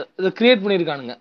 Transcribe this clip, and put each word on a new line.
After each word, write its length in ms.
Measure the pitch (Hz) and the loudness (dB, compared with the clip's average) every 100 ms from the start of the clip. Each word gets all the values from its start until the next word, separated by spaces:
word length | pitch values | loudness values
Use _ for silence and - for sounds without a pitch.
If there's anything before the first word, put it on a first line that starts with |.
| 135 - | -2 -4
இதை 160 | 185 185 | -4 2
கிரியேட் 200 | 233 247 | 4 4
பண்ணியிருக்கானுங்க. 580 | 202 190 160 143 120 - | 2 0 -2 -6 -10 -10